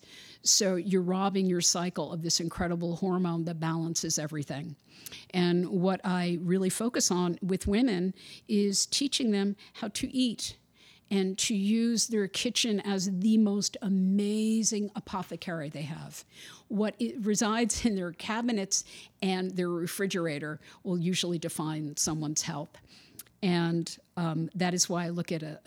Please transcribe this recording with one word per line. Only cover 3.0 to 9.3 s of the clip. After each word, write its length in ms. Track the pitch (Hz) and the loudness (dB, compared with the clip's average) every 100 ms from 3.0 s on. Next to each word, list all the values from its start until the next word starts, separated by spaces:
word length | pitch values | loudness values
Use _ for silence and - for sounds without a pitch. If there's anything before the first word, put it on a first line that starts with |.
| 190 180 180 165 | 0 2 2 0
that 160 | 165 165 | -2 -2
balances 580 | 160 165 165 165 165 160 | -2 0 -2 -2 -2 -2
everything. 600 | 151 156 139 139 165 143 _ - - - - | -4 -6 -6 -8 -8 -14 _ -20 -18 -16 -6
And 360 | 180 175 175 180 | 0 4 4 2
what 320 | 196 185 185 190 | 2 2 2 0
I 340 | 180 175 175 | 0 0 0
really 280 | 175 185 185 | 2 2 2
focus 420 | - 233 269 - | 0 0 2 2
on 260 | 180 175 170 | 4 2 0
with 260 | 180 185 - | -2 0 2
women 460 | 202 262 175 185 - - - - | 4 4 2 0 -2 -12 -20 0
is 380 | 208 202 196 - | 2 4 2 0
teaching 460 | - 277 - 240 | 0 0 0 2